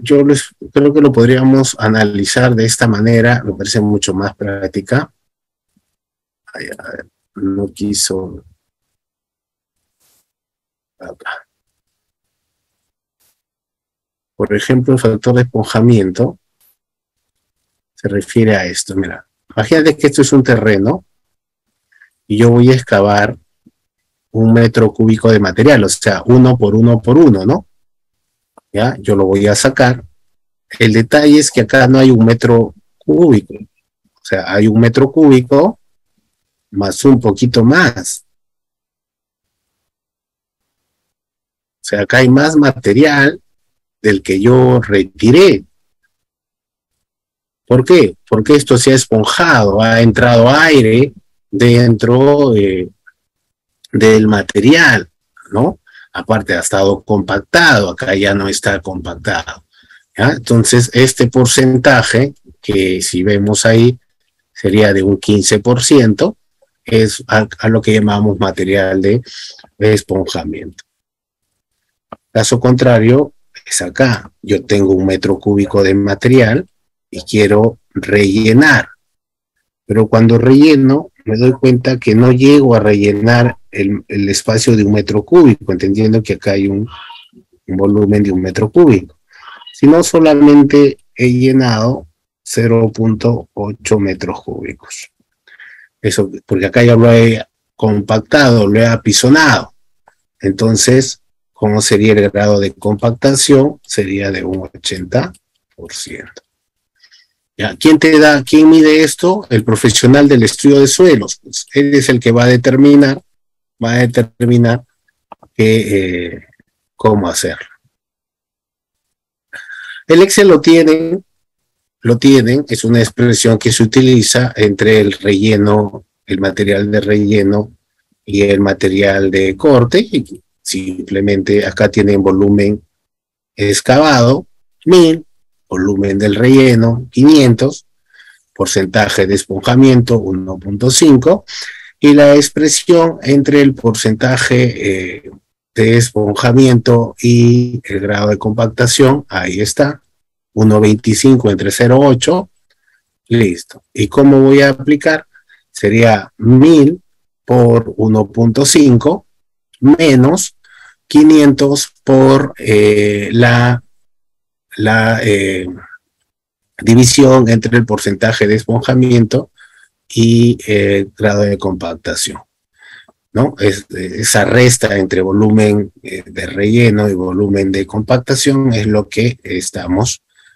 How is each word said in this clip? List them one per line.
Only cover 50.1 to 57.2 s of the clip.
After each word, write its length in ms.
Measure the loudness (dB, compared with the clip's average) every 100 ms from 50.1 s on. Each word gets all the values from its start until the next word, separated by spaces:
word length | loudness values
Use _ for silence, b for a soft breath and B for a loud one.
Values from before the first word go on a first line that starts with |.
| 2 2 4 4
aire 680 | 4 4 2 2 2 0 -6 _ _ _
dentro, 1080 | 0 2 4 2 0 0 2 2 2 0 0
eh, 360 | -2 -4 -8 _ _ _ _ _ _ _ _ _ _
del 360 | 0 4 4 2
material, 840 | -2 -4 0 2 4 2 0 -4 _ _ _ _
¿no? 280 | -4 -4 -6 b b b
Aparte 400 | -12 -6 -4 -4
ha 60 | -6
estado 420 | -4 -2 -2 -2
compactado, 880 | -4 -4